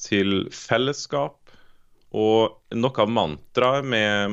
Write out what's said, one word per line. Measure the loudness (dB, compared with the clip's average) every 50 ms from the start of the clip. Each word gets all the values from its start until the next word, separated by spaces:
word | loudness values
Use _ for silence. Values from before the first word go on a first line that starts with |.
| -6
til | -2 0 0 2 2 0 -2 -2 -4 -10
fellesskap, | -14 -4 -2 0 0 0 -2 -4 -6 -8 -8 -6 -6 -6 -6 -8 _ _ -20 -20 -20 -20 -20 -20 -20 _ _ _ _ _ _ -4
og | 0 2 4 4 4 4 2 0 -6 _ _ -4
noe | -2 -2 0 0 0
av | 0 2
mantraet | 2 0 0 -2 -4 -8 -14 -6 -2 0 2 2 2 0 -2 -2
med | 0 0 0 0 0 0 -2 -2